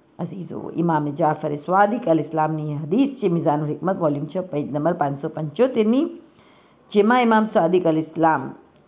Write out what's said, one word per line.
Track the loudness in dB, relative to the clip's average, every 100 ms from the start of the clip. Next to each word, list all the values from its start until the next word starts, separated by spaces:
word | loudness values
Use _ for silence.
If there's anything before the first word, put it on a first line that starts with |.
| _ -10
અઝીઝો, | -10 -10 -12 -12 -8 -2
ઇમામ | 0 0 -2 0
જાફર | 0 0 -4 -6
સ્વાદિક | 0 2 2 2 0
અલ | 0
ઇસ્લામની | 0 -2 -2 -2 -4 -6
હદીસ | -2 0 0 0
છે, | -2
મિઝાનુલ | 0 0 0 -2
હિકમત, | -4 -4 -2
વોલ્યુમ | 0 -2 -4
છ, | -6
પેજ | -6 -6 -4
નંબર | -2 -2
પાંચસો | 0 -2 -4 -8
પંચોતેરની, | -8 -6 0 0 2 2 2 0 -6 -18 _ _ _ _ _ _
જેમાં | 2 4 4
ઇમામ | 4 4 4
સાદિક | 2 4 4 2
અલ | 0
ઇસ્લામ | -2 0 2 2 -2 -12 _ _